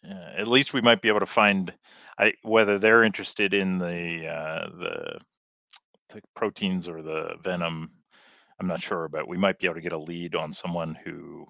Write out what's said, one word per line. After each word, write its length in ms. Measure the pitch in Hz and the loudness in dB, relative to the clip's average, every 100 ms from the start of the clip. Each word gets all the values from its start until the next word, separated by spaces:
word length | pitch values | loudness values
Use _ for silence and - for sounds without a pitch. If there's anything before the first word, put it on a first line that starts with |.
| - | -16
Uh, 60 | 95 85 - | -16 -12 -6
at 100 | 107 | 4
least 240 | 127 139 | 4 4
we 80 | 135 | 2
might 220 | 117 117 | 4 4
be 60 | 113 | 4
able 120 | 104 | 2
to 60 | 98 | 2
find, 440 | - 104 98 87 - _ - - - | 4 4 4 -2 -8 _ -20 -20 0
I, 140 | 107 - | 0 0
whether 340 | 110 110 104 101 | 2 4 6 6
they're 260 | 110 113 | 8 8
interested 480 | 113 98 98 - 98 | 6 2 -10 -2 0
in 240 | 98 95 92 | 2 2 0
the, 500 | 90 87 85 82 80 | -2 -4 -6 -6 -6
uh, 440 | 78 78 82 80 85 | -8 -6 -6 -8 -8
the, 400 | 85 - 76 50 _ _ _ _ _ - _ _ _ | -8 -6 -10 -12 _ _ _ _ _ -20 _ _ _
the 80 | 110 _ | -20 _
proteins 540 | - 107 - 101 92 85 | -6 -6 -2 0 0 -4
or 140 | 82 | -10
the 320 | 78 80 80 82 | -6 -6 -6 -8
venom, 460 | 87 90 85 82 80 _ _ _ _ _ _ _ | -6 -4 -4 -6 -10 _ _ _ _ _ _ _
I'm 100 | 92 | -4
not 120 | 82 | -4
sure, 240 | - 95 80 | -4 -6 -4
but 200 | 78 73 | -6 -6
we 80 | 90 | 0
might 220 | 98 95 | 0 2
be 80 | 87 | -2
able 80 | |
to 80 | 82 | -2
get 100 | 82 | -6
a 60 | 82 | -6
lead 360 | 78 85 87 | -8 -8 -4
on 160 | 82 78 | -4 -4
someone 440 | - 90 87 80 78 | -6 -6 -4 -4 -8
who 400 | - 78 78 78 | -12 -14 -14 -16